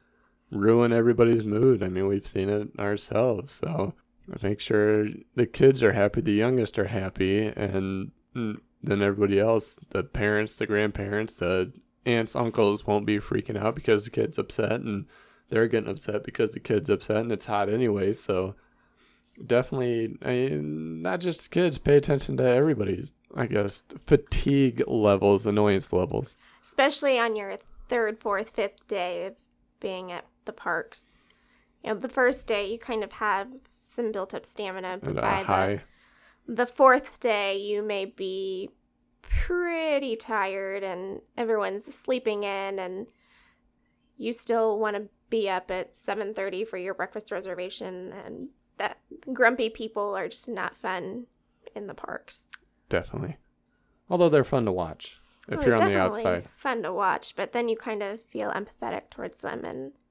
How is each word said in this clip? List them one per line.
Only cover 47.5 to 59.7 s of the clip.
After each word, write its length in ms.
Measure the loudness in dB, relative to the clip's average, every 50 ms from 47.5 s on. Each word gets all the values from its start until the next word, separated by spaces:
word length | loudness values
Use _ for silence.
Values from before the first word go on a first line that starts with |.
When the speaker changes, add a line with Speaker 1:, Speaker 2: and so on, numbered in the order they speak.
| -8 -8 -8 -10 -10 -10 -10 -10 -10 -10 -12 -12 -14 -14 -14
Speaker 2:
and 240 | -14 -14 -14 -14 -14 -16 _ _ _ _
that 200 | -6 -6 -6 -6 -10 _ _ -20 -16 -12 -8 2
grumpy 360 | 4 4 4 6 4 -2 -4
people 460 | -4 -8 -10 -8 -6 -6 -4 -4 -4
are 120 | -6 -6
just 200 | -8 -8 -10 -10
not 280 | -10 -8 -6 -8 -8 -8
fun 500 | _ -6 -6 -6 -6 -6 -8 -10 -12 -14 -16 _ _ _ _ _ _ _ -18 -14
in 120 | -14 -12
the 60 | -12 -12
parks. 500 | -12 -10 -10 -10 -10 -12 -14 -16 -16 -16 -16 -18 -20 _ _ _ _ _ _
Speaker 1:
Definitely. 480 | -2 -2 -2 -4 -8 -8 -8 -8 -10 -12 _ _ _ _ _ _ _ _ _ _ _ _ _ -2
Although 200 | 2 4 6 6
they're 140 | 6 6 4
fun 220 | 4 2 0 2
to 60 | 0
watch 460 | 0 -2 -2 -4 -6 -12 -16 -20 -20 -20 _ _ _ _ -10
if 120 | -8 -4 2
Speaker 2:
Oh, 60 | 4
Speaker 1:
you're 80 | 4 6
on 100 | 6 6
the 60 | 4 4
Speaker 2:
definitely 260 | 4 2 2 0 0 0
Speaker 1:
outside. 240 | 0 0 0 -2 -8 -16
Speaker 2:
fun 260 | _ -4 -4 -4 -2 -4
to 100 | -4 -2
watch, 420 | 0 0 0 0 -2 -4 -8 -8
but 180 | -8 -6 -4 -2
then 160 | -2 -2 -2
you 80 | -2
kind 260 | -4 -4 -6 -6 -6 -6
of 180 | -6 -8 -10
feel 300 | -14 _ -8 -6 -6 -4
empathetic 580 | -4 -6 -8 -10 -12 _ -8 -6 -6 -6 -8 _
towards 320 | -14 -12 -12 -12 -12 -10
them, 220 | -10 -10 -8 -8 -8
and 280 | -10